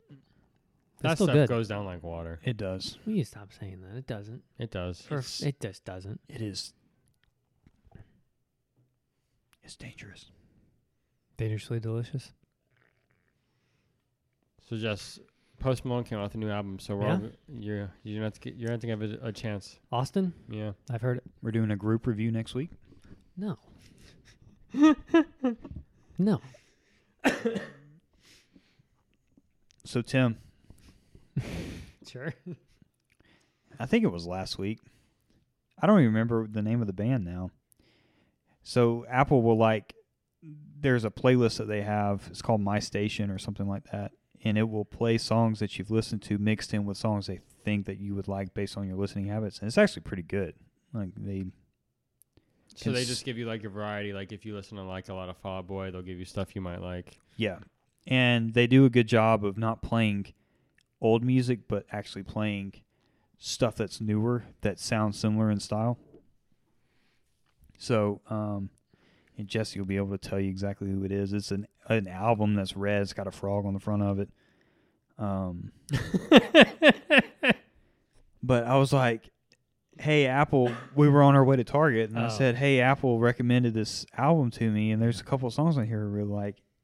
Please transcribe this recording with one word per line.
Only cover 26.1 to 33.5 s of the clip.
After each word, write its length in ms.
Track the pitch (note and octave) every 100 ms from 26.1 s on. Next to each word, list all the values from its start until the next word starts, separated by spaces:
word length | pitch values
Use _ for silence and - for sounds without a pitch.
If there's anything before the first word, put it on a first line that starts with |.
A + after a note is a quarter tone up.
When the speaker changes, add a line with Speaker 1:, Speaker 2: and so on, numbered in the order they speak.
| -
Speaker 1:
No. 220 | G3 F#3+ - - _ _ _ _ _ _ - - A#3 A3+ - - - D#3 _ _ _ - _ _ _ _ _ _ _ _ _ _ _ _ _ _ -
Speaker 3:
So, 160 | B2
Tim. 360 | A#2 C3+ B2+ A2+ - _ - - - - _ - _ -
Speaker 1:
<laughs> 80 | - - - - - - -
Sure. 260 | B2+ D3+ - F3+ E3+ _ _ _ _ _ _ _ _ _